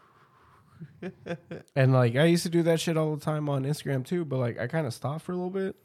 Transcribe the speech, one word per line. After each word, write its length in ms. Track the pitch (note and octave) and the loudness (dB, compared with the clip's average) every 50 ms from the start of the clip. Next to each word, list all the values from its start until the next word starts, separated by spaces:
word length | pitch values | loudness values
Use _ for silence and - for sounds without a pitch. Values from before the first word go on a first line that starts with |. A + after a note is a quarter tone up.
| _ _ _ _ _ _ _ _ _ _ _ _ _ _ _ - E3 - _ - F3+ F#3 - - - F3 E3+ - - - F3 - - _ - | _ _ _ _ _ _ _ _ _ _ _ _ _ _ _ -20 -20 -20 _ -16 -14 -14 -14 -14 -10 -10 -10 -10 -10 -14 -14 -14 -12 _ 0
And, 180 | C#3+ C3 C3 C3 | 2 4 6 6
like, 220 | B2+ B2 A#2 A#2 | 6 4 4 4
I 100 | C3 D#3 | 4 4
used 180 | E3+ E3+ F3 - | 6 4 4 2
to 60 | F3+ | 0
do 140 | E3 E3+ E3 | 0 2 4
that 160 | E3+ E3 D#3+ | 4 2 2
shit 180 | - F3 D#3+ | 2 0 0
all 180 | D#3+ D#3 D#3 D3+ | 0 0 0 -2
the 80 | D3 - | -4 -4
time 240 | D#3+ D#3 D3+ D3 D3 | -4 -2 -2 -2 -2
on 140 | C#3 C3+ C3 | -2 -2 0
Instagram, 420 | C#3 D3+ - - C#3+ C#3 C3 B2 | -2 -2 -4 -2 -2 -2 -2 -2
too, 200 | - F#3 F3 E3+ | -2 -4 -4 -2
but, 120 | C#3+ C3+ | -2 -2
like, 220 | B2 A#2+ A#2+ A2 - | -2 -2 -2 -2 -4
I 80 | G#2 | -6
kinda 240 | B2 - D#3+ D#3 B2 | -4 -2 -2 -2 -2
stopped 320 | A2 - - B2 D3 D#3+ - | -6 -6 -6 -6 -6 -6 -8
for 60 | - F3+ | -6 -6
a 20 | |
little 140 | F3+ F3+ F3+ | -4 -4 -4
bit 260 | F#3+ G3 F#3+ F#3+ F#3 _ | -4 -4 -4 -4 -6 _